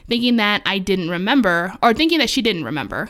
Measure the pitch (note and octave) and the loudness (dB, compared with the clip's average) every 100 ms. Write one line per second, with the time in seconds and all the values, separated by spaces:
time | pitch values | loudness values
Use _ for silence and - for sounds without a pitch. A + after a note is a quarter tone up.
0 | - A#3 A#3+ A#3 G#3 G#3 - G3 F#3+ F#3+ | -4 0 2 2 2 0 -2 -2 0 -2
1 | E3 F3 G3 C#4 G3 E3+ F#3 - A#3 A3+ | -2 -2 0 2 4 2 -2 0 2 2
2 | D#4+ E4 A#3 C4 A3 G3 B2 D3 G#2 G#2+ | 2 2 0 0 -2 -2 -4 -6 -6 -8